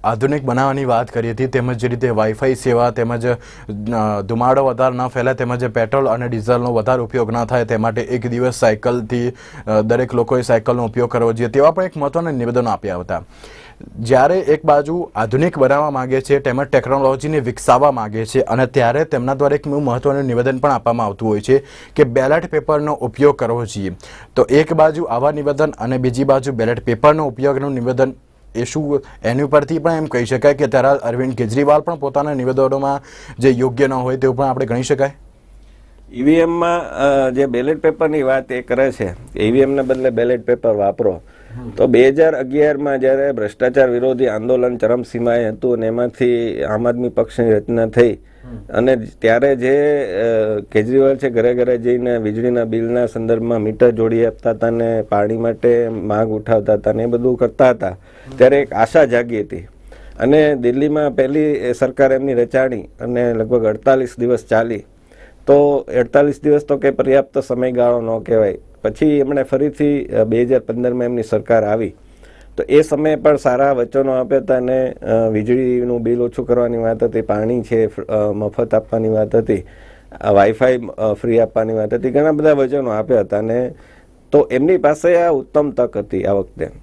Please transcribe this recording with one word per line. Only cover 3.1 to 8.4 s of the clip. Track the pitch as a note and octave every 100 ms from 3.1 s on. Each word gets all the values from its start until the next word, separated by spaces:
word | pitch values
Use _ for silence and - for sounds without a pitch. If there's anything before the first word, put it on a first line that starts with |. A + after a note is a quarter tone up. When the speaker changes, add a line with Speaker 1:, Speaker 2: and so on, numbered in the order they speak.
| A#2+ A#2+
Speaker 1:
અ, | A#2+ - - - G#2 G#2 A#2 G#2+ G#2 G2
ધુમાડો | A2+ B2 C3 C3+
વધારે | A#2 C3 B2
ન | B2+
ફેલાય, | B2+ B2
તેમજ | B2 B2 B2 B2
પેટ્રોલ | A2+ A2+ C3+ C3+
અને | A2+ B2
ડીઝલનો | A#2 G#2 B2 B2
વધારે | A#2 G#2+ C3
ઉપયોગ | A#2 C3 A2
ન | A#2 A2+
થાય, | B2+ A2+
તે | A#2
માટે | A2 A2
એક | A#2 B2 A#2+
દિવસ | A#2